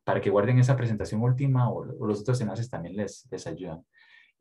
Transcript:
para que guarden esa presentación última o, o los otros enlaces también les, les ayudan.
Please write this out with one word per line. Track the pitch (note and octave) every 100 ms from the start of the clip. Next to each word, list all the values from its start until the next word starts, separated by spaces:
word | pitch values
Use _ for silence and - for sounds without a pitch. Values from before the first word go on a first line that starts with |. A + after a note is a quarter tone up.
para | - G2
que | G2+
guarden | G2+ G#2+ B2+
esa | B2+
presentación | B2+ A#2 G#2 F#2+ G#2+
última | A#2+ B2+ C#3 B2+ A#2+
o, | F2+
o | D#2+ - A2
los | G2+
otros | - B2
enlaces | G#2 G2 A#2+
también | E2+ E2+ G2
les, | G2 - -
les | F#2 -
ayudan. | D#2+ F2+ D#2+ - _ _ - _ _